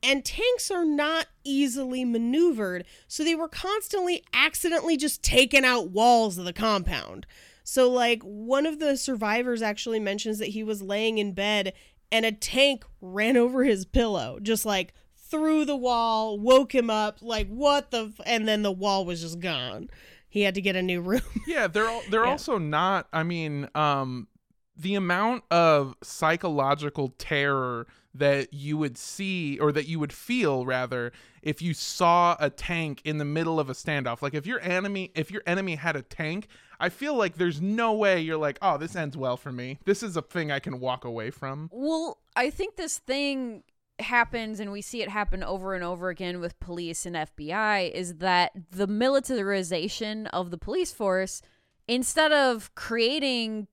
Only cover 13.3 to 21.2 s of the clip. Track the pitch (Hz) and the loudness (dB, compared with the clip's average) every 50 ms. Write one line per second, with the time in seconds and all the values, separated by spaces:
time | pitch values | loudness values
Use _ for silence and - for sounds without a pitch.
13.3 | 269 247 240 247 254 262 254 285 220 190 185 - - 262 233 226 208 175 127 113 | 4 4 4 4 4 4 4 4 4 2 0 0 2 2 2 4 2 -2 -4 -4
14.3 | 127 - 208 202 226 214 - 220 202 190 185 - _ _ _ _ _ _ - - | -8 -8 -2 -2 0 0 0 0 0 0 0 -2 _ _ _ _ _ _ -14 -6
15.3 | - 311 311 311 311 311 302 285 294 269 247 247 240 233 233 233 226 220 220 220 | -4 0 2 4 4 2 2 0 -2 -2 0 2 2 2 2 2 2 2 0 0
16.3 | 208 208 208 233 254 262 277 - - 269 233 233 220 214 214 214 208 - - 233 | -2 -2 6 8 8 8 8 6 2 0 2 2 2 0 0 -2 -2 -6 -8 -4
17.3 | 233 214 214 190 208 233 285 285 285 285 285 - - 233 220 214 214 - - - | -2 -2 -2 -4 -4 2 4 4 4 4 2 -2 -6 -6 -6 -6 -10 -12 -2 0
18.3 | 240 226 220 220 214 214 214 202 190 185 190 208 196 190 190 175 180 165 165 165 | 0 2 2 2 2 2 2 0 -2 0 0 2 2 2 2 0 -4 -6 -6 -8
19.3 | 165 175 170 185 160 135 123 123 95 - - - - - - - - - _ _ | -8 -6 -4 -4 -2 -2 -4 -6 -8 -10 -12 -14 -16 -20 -20 -20 -20 -20 _ _
20.3 | - 208 202 196 190 196 190 196 190 185 185 185 180 175 170 180 202 254 | 0 2 2 2 2 2 0 0 0 0 0 0 0 -2 0 0 0 0